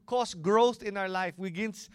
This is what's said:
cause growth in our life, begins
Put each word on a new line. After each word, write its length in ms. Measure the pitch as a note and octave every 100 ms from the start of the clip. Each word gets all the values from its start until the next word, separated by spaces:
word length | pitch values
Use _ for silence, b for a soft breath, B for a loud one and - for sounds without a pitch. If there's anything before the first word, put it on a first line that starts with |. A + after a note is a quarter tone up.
| -
cause 280 | B3 A3+
growth 500 | F3+ E3+ A3 A#3+ A#3+
in 140 | G#3+ G3
our 120 | F#3+
life, 240 | F#3 F3+ F3
begins 500 | F#3+ E3+ A3 G#3+ -